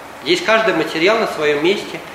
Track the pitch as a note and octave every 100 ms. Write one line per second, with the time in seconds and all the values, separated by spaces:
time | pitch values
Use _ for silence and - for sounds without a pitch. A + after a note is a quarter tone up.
0 | - - C3 F3 - A3 G3+ E3 D3+ D#3+
1 | F3 A3+ G#3 - D3 C#3+ E3 G#3 - -
2 | -